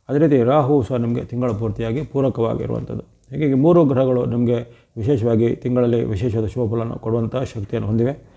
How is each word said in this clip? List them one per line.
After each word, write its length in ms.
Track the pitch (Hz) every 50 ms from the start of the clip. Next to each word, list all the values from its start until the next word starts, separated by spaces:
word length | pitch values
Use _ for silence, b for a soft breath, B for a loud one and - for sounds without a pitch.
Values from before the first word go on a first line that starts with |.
| b -
ಅದೇ 100 | 131 143
ರೀತಿ 240 | 165 147 147 131
ರಾಹು 400 | 113 120 139 156 139 127 147 143
ಸಹ 140 | 113 - 131
ನಿಮಗೆ 280 | 120 117 117 120 123 -
ತಿಂಗಳ 260 | - 117 120 123 120
ಪೂರ್ತಿಯಾಗಿ 520 | 110 101 113 110 104 - 113 113 113 135
ಪೂರಕವಾಗಿರುವಂಥದ್ದು. 1300 | - 117 - 139 135 131 - 123 113 113 117 - - 113 117 110 110 - 117 110 - _ _ _ _ - 135
ಹೀಗಾಗಿ 200 | 143 156 143 135
ಮೂರು 300 | 127 139 165 175 175 160
ಗ್ರಹಗಳು 400 | 135 139 127 135 131 127 123 123
ನಿಮಗೆ 640 | 117 117 120 120 117 120 117 117 - - - _ _ -
ವಿಶೇಷವಾಗಿ 600 | 117 101 131 147 110 110 120 117 110 117 117 -
ತಿಂಗಳಲ್ಲಿ 480 | - - 127 123 123 123 117 120 117 123
ವಿಶೇಷವಾದ 420 | 120 110 90 131 123 104 113 110
ಶುಭ 240 | 98 - 127 123 104
ಫಲವನ್ನು 240 | 113 117 113 117 -
ಕೊಡುವಂಥ 420 | - - 113 113 117 113 110 -
ಶಕ್ತಿಯನ್ನು 520 | 127 139 - - 113 101 - - 110 107 104
ಹೊಂದಿವೆ. 420 | 110 113 117 131 143 - - b b